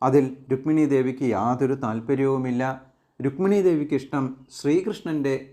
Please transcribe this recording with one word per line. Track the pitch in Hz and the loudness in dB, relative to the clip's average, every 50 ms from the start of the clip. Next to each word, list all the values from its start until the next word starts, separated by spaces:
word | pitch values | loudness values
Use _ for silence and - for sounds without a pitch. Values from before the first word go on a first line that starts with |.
അതിൽ | 127 135 135 147 131 131 131 - - - | 0 4 4 4 4 2 -4 -10 -4 -4
രുക്മിണി | 135 131 135 156 156 156 151 | -4 -2 0 0 2 2 4
ദേവിക്ക് | 139 143 131 127 131 131 - 139 | 4 2 2 2 0 -2 -2 -2
യാതൊരു | 120 107 95 110 120 123 123 139 127 135 | 0 0 0 0 0 0 0 0 -2 0
താല്പര്യവുമില്ല. | 135 127 110 110 113 113 127 139 135 135 135 135 131 127 127 123 123 131 131 131 131 - - _ _ _ _ _ - | -2 -4 -4 -4 -4 -2 -2 0 0 2 0 0 0 -2 -2 -2 -2 -2 -2 -4 -8 -12 -20 _ _ _ _ _ -6
രുക്മിണി | 123 135 135 143 185 196 208 202 | -4 -4 -2 0 0 2 2 4
ദേവിക്ക് | 185 185 165 151 147 147 151 | 4 4 2 2 0 0 -2
ഇഷ്ടം | 131 - - 151 139 131 127 131 - - _ | -2 -2 -4 -4 -2 -2 -4 -6 -10 -18 _
ശ്രീകൃഷ്ണൻ്റെ | - - - 143 156 190 - 214 190 - - 170 156 147 139 139 135 131 - - | -16 -4 -2 0 0 2 0 -2 -6 -6 -6 -4 -4 -2 0 -2 -2 -2 -4 -12